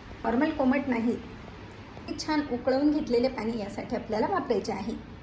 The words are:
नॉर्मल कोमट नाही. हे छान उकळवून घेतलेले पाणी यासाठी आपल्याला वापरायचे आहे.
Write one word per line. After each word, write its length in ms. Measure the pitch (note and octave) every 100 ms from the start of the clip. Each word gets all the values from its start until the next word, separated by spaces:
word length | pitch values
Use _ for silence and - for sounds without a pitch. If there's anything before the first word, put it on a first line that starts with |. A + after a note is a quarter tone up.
| - -
नॉर्मल 260 | A3+ A#3 D#4
कोमट 320 | D#4 C4 C4+ B3+
नाही. 240 | A#3 A#3 G#3+ - - - - - - - - -
हे 120 | -
छान 220 | - D4+ C#4+
उकळवून 400 | A#3+ - C4 D4
घेतलेले 360 | D4+ - A#3+ B3+
पाणी 320 | B3+ A3 A#3
यासाठी 360 | G3+ - - A3
आपल्याला 320 | - A3 D#4
वापरायचे 440 | F#4 B3+ G3+ A3
आहे. 220 | G3 G#3 - - -